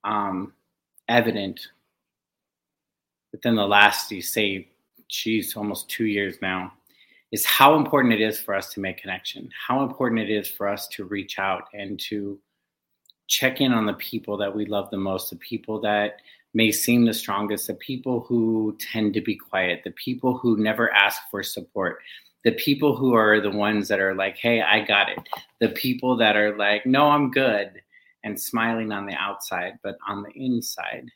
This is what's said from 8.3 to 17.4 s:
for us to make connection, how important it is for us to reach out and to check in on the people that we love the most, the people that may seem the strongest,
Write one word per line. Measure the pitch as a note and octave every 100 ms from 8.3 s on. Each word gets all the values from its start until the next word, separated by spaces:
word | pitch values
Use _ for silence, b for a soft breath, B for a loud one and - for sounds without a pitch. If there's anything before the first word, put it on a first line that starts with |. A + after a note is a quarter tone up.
| G#2+
for | - G2
us | -
to | -
make | F#2+ F#2
connection, | - F#2 - - - - -
how | B2+
important | C3+ - B2+ A2+
it | G#2
is | G#2+ F#2+
for | - G2+
us | G#2 -
to | - F#2
reach | G2+ G2 -
out | G2 F#2 -
and | G#2 G2 G2+
to | - G#2+ G2+ G2+ _ _ _ _ _ _ _ _ -
check | - C3 C3
in | C3+
on | A#2 A2
the |
people | G2+ - A2 - G2+
that | G2+ G2+
we | G#2
love | G#2 G2
the | G2
most, | G2 F#2+ -
the | F2
people | - G#2+ - G#2+
that | G#2 G#2 G#2 - b b b
may | A2 A2+
seem | G#2+ - A#2+
the | A#2
strongest, | A2 - G2+